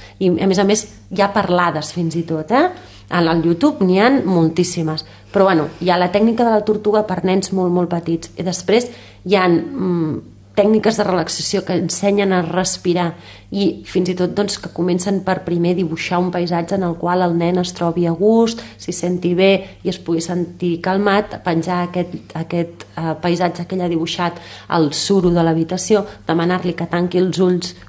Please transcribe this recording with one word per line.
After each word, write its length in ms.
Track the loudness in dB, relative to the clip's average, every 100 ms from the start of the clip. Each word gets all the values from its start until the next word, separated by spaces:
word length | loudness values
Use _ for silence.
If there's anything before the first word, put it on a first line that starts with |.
| -20 -2
I, 80 | 0
a 160 | 2 2
més 120 | 2
a 60 |
més, 200 | 4 2 -2 -14 -6
hi 120 | 0
ha 100 | 0
parlades 580 | 2 2 2 2 -2 -4
fins 220 | -4 -2 -2
i 60 |
tot, 300 | -4 -4 0
eh? 160 | 2 2 -2 -14 -20 -4
Al, 220 | 0 2
al 140 | 2
YouTube 400 | 2 2 2 2
n'hi 140 | 2 4
ha 120 | 4 4
moltíssimes. 800 | 2 2 2 2 -2 -2 -4 -6 -10 -20 -4
Però, 160 | 2 4
bueno, 200 | 4 0 -2
hi 100 | 0
ha 80 | 2
la 140 | 2
tècnica 320 | 2 2 2
de 100 | 2
la 100 | 2
tortuga 380 | 2 0 2 2 0
per 160 | -2
nens 260 | 0 0 0
molt, 200 | 0 0
molt 180 | 2 0
petits. 400 | -2 -2 -4 -6 -8
I 100 | -6
després 440 | -4 0 2 0 -6 -20 -14
hi 100 | 0 2
ha, 120 | 4
mm, 720 | 2 0 -4 -2 0 -2 -4 -10 -20 -4
tècniques 420 | 0 2 4 2 0
de 60 | 0
relaxació 580 | 0 -2 -6 -4 -4
que 120 | -2 -2
ensenyen 540 | -2 -2 0 2 2
a 80 | 0
respirar 720 | 0 -2 -2 -2 0 0 -2 -4 -14 -20 -8
i 380 | -2 0 -2 -4
fins 240 | -2 -2
i 40 |
tot, 180 | 0 -2
doncs, 240 | -2 -2 -4
que 100 | -10
comencen 540 | -4 -2 0 0 -2
per 140 | -2 -4
primer 300 | -2 0 0
dibuixar 440 | 0 -2 -4 -4 -2
un 60 | 0
paisatge 440 | -2 -2 -2 -2
en 80 | -2
el 120 | -2 -2
qual 240 | -2 0
el 140 | 2 2
nen 180 | 2 0
es 80 | -2
trobi 320 | -2 -2 0
a 60 | 0
gust, 480 | 2 4 4 2 -2 -12
s'hi 180 | -14 -10
senti 380 | -4 -4 -2 0
bé 440 | 4 4 4 0 -8
i 40 | -6
es 80 | -6
pugui 220 | -2 -4
sentir 640 | -2 -4 -4 -4 -4 -2
calmat, 560 | -2 0 2 0 0 -6
penjar 360 | -2 -2 0 -2 -2
aquest, 480 | -4 -4 -8 -10
aquest, 500 | -10 -4 -4 -4 -8 -14
eh, 240 | -6 -4 -2
paisatge 420 | 0 0 0 -2 -6
que 120 | -4
ell 80 | -2
ha 20 |
dibuixat 540 | -2 -2 -2 -4 -4 -12 -18 -2
al 240 | 0 2
suro 380 | 0 0 2 4
de 100 | 4
l'habitació, 600 | 2 2 0 -2 2 0 0 -8
demanar-li 500 | -2 0 0 0 -2 -4
que 140 | -2
tanqui 320 | -2 0 2
els 160 | 0 2
ulls 320 | 2 2 -2 -10